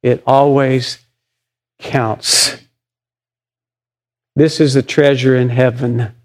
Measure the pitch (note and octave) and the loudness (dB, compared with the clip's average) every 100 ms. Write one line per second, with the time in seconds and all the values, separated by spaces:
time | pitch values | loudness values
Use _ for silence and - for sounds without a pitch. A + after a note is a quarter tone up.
0 | B2 B2 - C3+ C#3+ C#3 C3+ C3 B2 - | -2 -2 0 2 4 2 2 -2 -4 -12
1 | _ _ _ _ _ _ _ _ - C#3+ | _ _ _ _ _ _ _ _ -6 -4
2 | A2+ G#2+ - - - - _ _ _ _ | -4 -6 -4 -2 -2 -6 _ _ _ _
3 | _ _ _ _ _ _ _ _ _ _ | _ _ _ _ _ _ _ _ _ _
4 | _ _ _ - D#3 - D3+ C3+ C3 - | _ _ _ 0 0 2 0 0 0 0
5 | C#3+ C3+ C3 B2+ B2 A#2+ B2+ A#2+ B2+ A#2+ | 2 2 2 2 0 2 0 0 -4 -4
6 | A2 - | -6 -10